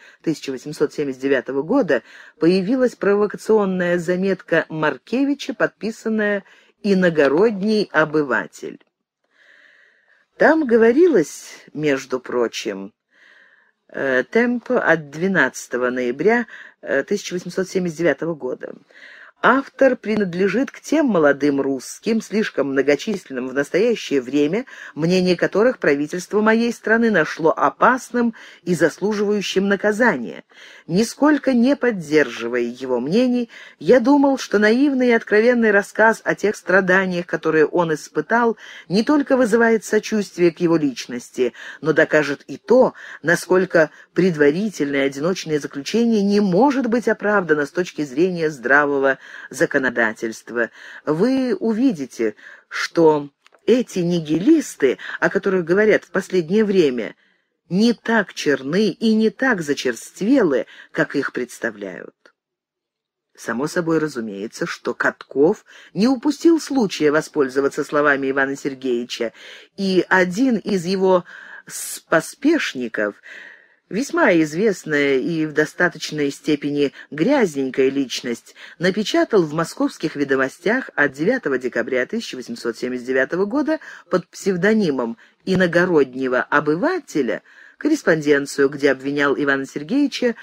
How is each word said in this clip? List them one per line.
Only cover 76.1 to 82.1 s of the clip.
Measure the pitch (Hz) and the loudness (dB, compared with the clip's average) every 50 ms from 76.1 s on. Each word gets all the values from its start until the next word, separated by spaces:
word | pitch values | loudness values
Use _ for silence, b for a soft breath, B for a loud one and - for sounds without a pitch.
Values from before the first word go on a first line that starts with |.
| 151 151 147 143 | -4 -4 -4 -4
степени | 135 - - - 151 143 - 143 143 143 143 135 B B B B | -4 -6 -2 -2 -2 -2 -2 -4 -2 0 -2 -2 B B B B
грязненькая | 139 147 165 233 294 285 233 175 143 139 135 131 123 143 131 131 | -4 -2 0 2 2 2 2 0 -2 -4 -4 -2 0 0 0 2
личность, | 135 139 139 117 - - - 123 117 - - - B B B B B - | 2 0 -2 -4 -6 -8 -6 -6 -8 -8 -10 -16 B B B B B -4
напечатал | 165 185 185 214 208 - - 330 339 - 240 202 | -2 -2 -2 -2 -2 0 0 0 2 2 2 2
в | 170 151 | 2 2
«Московских | 147 165 165 - - - 277 285 - - - 156 - | -2 -4 -4 -4 -4 -4 -4 -4 -4 -6 -6 -6 -4
ведомостях» | 143 143 135 139 131 131 131 - - - 190 233 262 240 - - | -4 -2 0 0 0 0 -2 -6 -4 -2 -2 -2 -2 -4 -6 -2
от | - 147 139 | -2 -2 -2
девятого | 131 143 156 196 262 262 - 147 135 127 | -2 -2 -2 0 0 0 -2 -2 -4 -2
декабря | 131 120 - 120 117 131 131 123 123 | -4 -4 -4 -4 -2 -2 -2 -2 -2
тысяча | - | -2